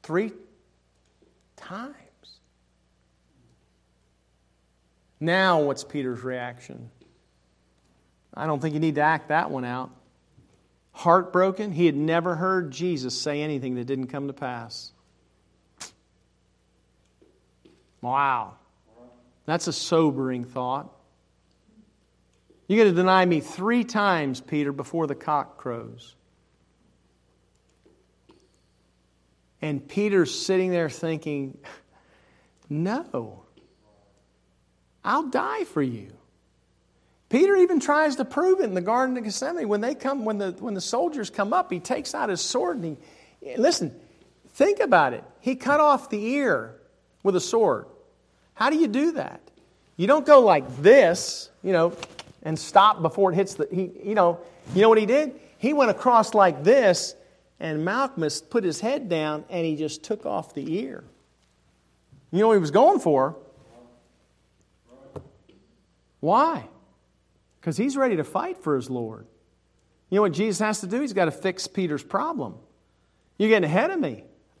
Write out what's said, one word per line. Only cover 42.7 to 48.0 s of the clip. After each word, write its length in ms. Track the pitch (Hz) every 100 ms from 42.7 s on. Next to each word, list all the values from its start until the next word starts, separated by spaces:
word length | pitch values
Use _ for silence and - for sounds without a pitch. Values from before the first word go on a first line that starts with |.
| 294
and 200 | 165 147 - - _ _
he, 140 | 139 123
listen, 420 | 262 339 147 - - _ _ _ _
think 320 | - 349 403
about 320 | 392 180 139
it. 100 | 117 - _
He 160 | - 262
cut 240 | 240 294
off 300 | 302 277 -
the 120 | 214
ear 540 | 220 277 262 139 113 - _ _ _ _
with 140 | 202 180
a 40 |
sword. 440 | 175 226 208 113 - -